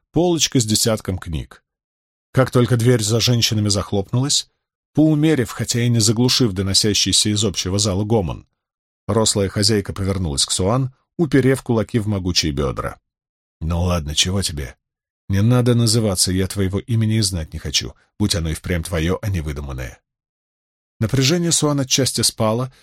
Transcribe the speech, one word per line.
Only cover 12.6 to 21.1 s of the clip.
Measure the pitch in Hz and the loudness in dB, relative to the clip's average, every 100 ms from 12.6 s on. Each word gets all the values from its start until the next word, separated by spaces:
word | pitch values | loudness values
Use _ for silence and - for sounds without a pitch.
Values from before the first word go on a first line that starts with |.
| 69 58 - - _ _ _ _ _ - | -4 -4 -8 -10 _ _ _ _ _ -10
«Ну | 80 85 | -4 -2
ладно, | 90 87 73 76 | 0 0 -2 -2
чего | 90 98 | -2 -2
тебе? | 90 73 67 - _ _ _ _ - | -4 -6 -10 -14 _ _ _ _ -2
Не | 98 | 2
надо | 107 123 120 120 | 4 4 4 4
называться, | 117 117 110 92 - | 2 2 0 0 0
я | 92 95 | 0 -2
твоего | 101 95 98 | -2 -2 -2
имени | - 113 110 110 | -2 0 0 0
и | |
знать | 101 95 80 | 0 -4 -8
не | 78 | -8
хочу, | 78 67 57 - _ - | -4 -4 -4 -12 _ -4
будь | 104 - | -2 -2
оно | 80 | -2
и | |
впрямь | 73 - 87 | -4 -4 -4
твоё, | 80 85 80 90 | -2 -2 -2 -2
а | 107 | -2
не | 92 | -4
выдуманное». | 78 71 71 64 62 - _ _ _ _ _ _ _ _ _ - | -4 -8 -8 -10 -10 -14 _ _ _ _ _ _ _ _ _ -4
Напряжение | 110 | -2